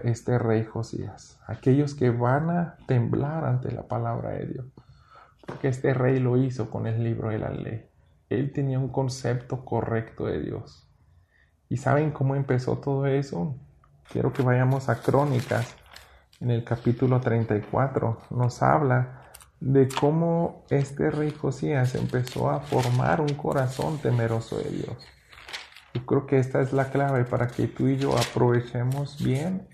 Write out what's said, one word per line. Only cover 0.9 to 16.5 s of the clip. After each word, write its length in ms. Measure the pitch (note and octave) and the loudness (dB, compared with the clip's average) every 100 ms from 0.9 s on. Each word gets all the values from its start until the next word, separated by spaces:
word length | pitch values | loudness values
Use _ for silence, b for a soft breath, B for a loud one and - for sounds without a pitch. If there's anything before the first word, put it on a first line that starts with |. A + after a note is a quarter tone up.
| - G2+ - - - - | -8 -8 -12 -20 -20 -12
Aquellos 480 | A2 C3+ C#3 C#3+ - | -2 4 4 4 2
que 140 | B2 | 2
van 400 | A#2 A#2+ C#3 D#3+ | 2 2 2 2
a 260 | F3 E3+ - - | 0 -2 -8 0
temblar 600 | B2+ A#2 A2+ C#3+ D#3+ C3 | 2 2 0 0 -2 0
ante 260 | B2+ A#2+ | 0 -2
la 120 | A#2 | -8
palabra 480 | - A#2 A#2 A#2+ A2+ | -6 -4 -2 -4 -4
de 160 | G#2 - | -6 -6
Dios. 180 | - B2 - B B B B B B - | -8 -10 -16 B B B B B B -16
Porque 240 | - C#3 | -4 -2
este 240 | B2+ C#3 | 0 0
rey 260 | B2+ B2+ C3+ | 2 2 2
lo 160 | B2+ B2+ | 2 2
hizo 340 | C3 B2+ A2+ | 2 -2 -6
con 160 | A2+ A2 | -4 -2
el 160 | A2+ | -2
libro 280 | A#2 A2+ A2 | 0 -2 -2
de 100 | G#2+ | -4
la 120 | - | -4
ley. 380 | - - A2+ - _ _ _ _ | -6 -8 -10 -12 _ _ _ _
Él 240 | A2 C#3 | -2 -2
tenía 260 | D3 C#3 C3 | -2 -2 -2
un 120 | C3 | -2
concepto 760 | C3 C3 B2 - B2+ - B2+ | -2 -4 -4 -4 -4 -4 -10
correcto 600 | - A2+ A2 A2+ A2+ - - | -4 -4 0 -2 -4 -6 -4
de 160 | F2 | -4
Dios. 500 | - G2+ - - _ _ _ _ _ _ _ _ _ | -4 -8 -10 -20 _ _ _ _ _ _ _ _ _
¿Y 80 | A#2+ | -4
saben 340 | C3 C#3+ D3+ | 2 2 2
cómo 240 | - C3+ C#3 | 0 0 0
empezó 440 | C#3 B2+ - B2 | 0 0 0 -4
todo 260 | C#3+ C#3 C#3 | -2 0 2
eso? 500 | C#3 C#3 E3+ E3+ B2+ - _ _ _ - | 0 -2 -4 -6 -6 -14 _ _ _ -8
Quiero 220 | A#2+ B2+ | -2 0
que 100 | B2+ | 2
vayamos 460 | B2+ B2 C3 C3+ C3+ | 4 4 4 2 0
a 120 | A#2+ | 0
Crónicas, 760 | - C3+ D3 A#2+ - A2+ A#2 - B B B B B _ | 4 4 4 2 0 -2 -2 -8 B B B B B _
en 100 | B2 | -2